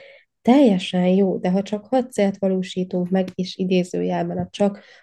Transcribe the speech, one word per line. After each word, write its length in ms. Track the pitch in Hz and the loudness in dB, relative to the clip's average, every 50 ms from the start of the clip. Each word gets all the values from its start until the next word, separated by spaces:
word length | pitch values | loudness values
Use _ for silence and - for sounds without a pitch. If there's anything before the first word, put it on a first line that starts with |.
| - - - - _ _ _ _ - | -20 -20 -20 -20 _ _ _ _ 2
teljesen 640 | - 247 285 294 233 196 180 - - - 180 180 | 4 6 6 6 6 4 2 0 -2 -2 0 2
jó, 320 | 180 185 190 202 185 170 - | 2 2 2 2 0 0 -2
de 120 | 175 180 | -2 0
ha 120 | 180 196 196 | 0 0 -2
csak 240 | 202 - 208 208 | -2 -6 -8 -4
hat 260 | - - 262 247 254 - | -2 -2 -2 -2 -2 -2
célt 260 | - 202 196 196 196 | 0 0 0 0 -2
valósítunk 720 | - 190 190 190 185 185 - 185 185 185 - 180 180 175 | -2 -2 -2 -2 -4 -6 -6 -6 -6 -4 -4 -4 -2 0
meg, 180 | 185 190 185 185 - | 0 -2 -2 -2 -6
és 220 | - 185 185 - | -8 -8 -8 -6
idézőjelben 800 | - 190 185 190 180 175 180 - 175 175 185 180 175 175 170 175 180 | -6 -2 0 0 0 0 0 -4 -4 -4 -2 -2 -4 -4 -4 -6 -6
a 100 | 180 - | -8 -8
csak, 300 | - - 202 202 202 - - - - - | -4 -2 -2 -2 -2 -4 -12 -20 -20 -20